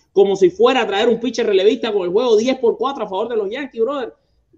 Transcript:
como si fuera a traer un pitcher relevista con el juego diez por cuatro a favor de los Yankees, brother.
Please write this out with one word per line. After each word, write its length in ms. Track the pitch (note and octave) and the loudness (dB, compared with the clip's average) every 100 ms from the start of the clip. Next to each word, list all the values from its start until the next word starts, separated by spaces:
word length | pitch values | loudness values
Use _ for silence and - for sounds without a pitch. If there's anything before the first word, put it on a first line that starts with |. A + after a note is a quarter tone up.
| _ | _
como 220 | F#3+ G3 F#3+ | 2 2 4
si 120 | F3+ | 2
fuera 320 | F3+ A#3+ B3+ | 4 2 2
a 40 | G3+ | 0
traer 220 | G3 A#3+ | 0 0
un 100 | A3+ | 0
pitcher 260 | B3+ - G#3+ | -2 -4 0
relevista 460 | F#3+ G3+ C4 A#3+ | 2 2 2 -2
con 120 | G#3 | -4
el 60 | F3 | -2
juego 280 | F#3+ B3 G#3+ | 0 2 2
diez 200 | B3 C4 | 2 0
por 200 | A3+ - | -2 -2
cuatro 260 | B3+ C4 | -4 -6
a 60 | F#3+ | -8
favor 180 | F#3+ A3+ | -6 -4
de 60 | A3+ | -4
los 140 | G3 | -6
Yankees, 320 | B3+ C#4+ A3+ | -8 -10 -4
brother. 320 | A3+ C#4+ A3+ - _ _ _ | -4 -4 -10 -14 _ _ _